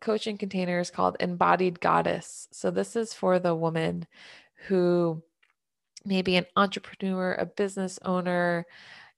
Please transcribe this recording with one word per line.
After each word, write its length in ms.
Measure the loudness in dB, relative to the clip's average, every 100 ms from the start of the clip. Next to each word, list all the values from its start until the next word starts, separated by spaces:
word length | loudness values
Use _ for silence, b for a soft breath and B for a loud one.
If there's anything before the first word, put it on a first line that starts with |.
coaching 360 | -4 -2 -4 -6
container 420 | -4 -2 -2 -2
is 100 | -2
called 240 | 0 0 0
Embodied 580 | -2 2 4 4 2 0
Goddess. 720 | 2 2 2 -2 -6 -16 -18
So 180 | -6 -2
this 280 | -2 -2 -4
is 160 | -6
for 260 | -2 2 2
the 160 | 2 0
woman 500 | 0 0 -2 -4 -8 B B B B _ -2
who 560 | 2 4 4 2 -2 -10 _ _ _ _ _ _ -12
may 180 | -2 0
be 140 | 4 2
an 100 | 2 2
entrepreneur, 800 | 2 0 -10 -6 -4 0 0 -2
a 100 | -2
business 540 | -2 -2 -2 -6 -4
owner, 640 | -2 -2 0 2 2 0 -4 B B B B